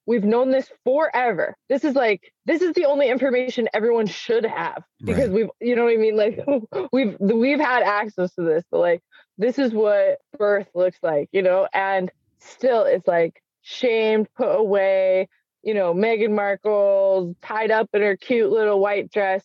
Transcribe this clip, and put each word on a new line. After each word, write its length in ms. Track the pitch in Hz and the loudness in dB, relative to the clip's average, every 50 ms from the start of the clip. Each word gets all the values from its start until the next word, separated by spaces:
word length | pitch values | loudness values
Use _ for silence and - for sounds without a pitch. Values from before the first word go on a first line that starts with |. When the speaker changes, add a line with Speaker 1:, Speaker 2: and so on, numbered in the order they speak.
| - - | -4 -2
Speaker 1:
We've 140 | 233 240 190 | -2 0 0
known 260 | 208 220 240 262 262 | 0 2 2 2 2
this 180 | 262 269 262 - - _ | 0 0 -2 -6 -12 _
forever. 720 | - 247 254 294 320 - - 247 254 240 202 160 - - - _ _ - | -2 0 0 0 0 0 0 -2 -2 -2 -2 -2 -4 -6 -6 _ _ -4
This 160 | 254 277 - | -2 -2 0
is, 100 | 302 247 | 0 0
like, 380 | 277 247 220 208 175 _ - _ _ - | 2 2 0 0 -2 _ -20 _ _ -6
this 180 | 196 339 302 | -4 -2 0
is 100 | 359 349 302 | 0 0 0
the 120 | 359 339 | 0 0
only 220 | 277 285 277 285 240 | 2 2 2 2 0
information 580 | 247 254 254 277 240 247 254 254 - 247 226 - | 0 0 0 0 0 0 -2 -2 -4 -4 -4 -2
everyone 360 | - 214 214 240 233 226 220 180 | -2 -2 0 0 0 0 0 -2
should 360 | - - - - 226 233 214 | -4 -8 -4 -2 -2 -2 -2
have 380 | 220 - - 170 160 - - - _ _ - - | -2 -4 -6 -8 -8 -8 -12 -16 _ _ -12 -6
because 240 | - - - 277 220 | -4 -2 0 0 0
Speaker 2:
Right. 0 | |
Speaker 1:
we've, 200 | 185 220 220 - - - | 0 0 -2 -2 -6 -6
you 160 | - 240 247 | -2 -2 0
know 80 | 233 240 | 2 2
what 80 | 233 | 2
I 60 | 226 220 | 2 2
mean? 180 | 220 220 214 | 2 2 2
Like, 280 | 214 208 220 208 - - - 285 247 214 | 2 0 0 -2 -4 -2 -2 -2 -2 -2
<laughs> 260 | - - 403 370 277 | -4 -8 -8 -6 -2
we've, 240 | - 262 269 208 170 - | 0 0 0 0 -2 -2
we've 400 | 196 196 233 226 233 269 294 277 | 0 0 2 2 2 2 2 0
had 240 | 302 247 254 240 190 | 0 0 2 2 2
access 500 | 190 208 208 214 214 - - 180 - - | 2 0 -2 -4 -6 -4 -4 -6 -4 -4
to 80 | - | -4
this, 220 | 170 165 156 170 175 - | -2 0 0 0 -2 -2
but, 80 | 165 165 | -2 0
like, 220 | 175 175 170 170 _ _ _ - - _ _ - | 2 2 0 -2 _ _ _ -20 -20 _ _ -4
this 180 | 196 247 240 | -2 -2 0
is 160 | - 277 240 | 0 0 0
what 460 | 220 214 220 208 208 202 196 196 185 - _ _ - | 0 0 2 2 2 2 2 0 0 -2 _ _ -6
birth 300 | 196 208 202 202 196 190 _ - | -2 0 0 0 0 -2 _ -2
looks 240 | 175 180 185 175 - | -2 -2 -2 -2 -2
like, 280 | - 170 156 147 143 - | -4 -2 -2 -2 -2 -2
you 120 | - 196 | -2 0
know? 260 | 190 180 180 190 190 - | 0 2 2 2 0 0
And 380 | - 185 196 196 196 190 185 190 - _ _ _ _ _ | -2 -2 -2 0 -2 -2 -4 -4 -10 _ _ _ _ _
still 420 | - - - - - 262 240 226 | -20 -20 -10 -4 -2 0 2 2
it's, 240 | 196 185 175 185 - | 2 2 0 0 0
like, 340 | - 175 170 165 165 - _ _ _ _ _ | 0 0 0 0 -2 -4 _ _ _ _ _
shamed, 640 | _ - - - - 247 226 226 220 220 220 220 214 - _ | _ -18 -10 -4 -2 0 0 0 0 0 0 0 -2 -2 _
put 140 | - 247 202 | -4 -2 0
away, 800 | 160 196 220 196 202 202 190 196 190 190 190 190 185 190 190 - _ _ _ _ _ _ | 0 0 0 2 2 2 2 2 2 2 2 2 2 0 -2 -4 _ _ _ _ _ _
you 120 | - 214 220 | -6 -4 -2
know, 200 | 202 185 175 170 | 0 0 0 0
Meghan 380 | 180 214 226 226 214 220 220 | 0 0 0 2 0 0 0
Markle 1040 | 208 208 202 202 202 190 - 214 214 202 202 202 196 196 196 196 190 190 180 175 175 _ | 0 0 0 -2 -2 -2 -2 0 0 2 2 2 2 2 2 2 2 0 0 -4 -8 _
tied 300 | - - - 220 220 208 | -12 -8 -6 -4 0 0
up 180 | 220 220 226 - - | 2 0 0 0 0
in 80 | 208 | 0
her 140 | 208 208 196 | 0 0 0
cute 340 | 185 - - 254 233 220 135 | -2 -2 -2 0 2 2 2
little 300 | 185 226 214 208 208 196 | 2 2 2 2 2 2
white 320 | 196 202 202 202 - 175 | 2 0 0 -2 -4 -4
dress 320 | - 214 196 190 190 196 | -2 -2 0 0 -2 -2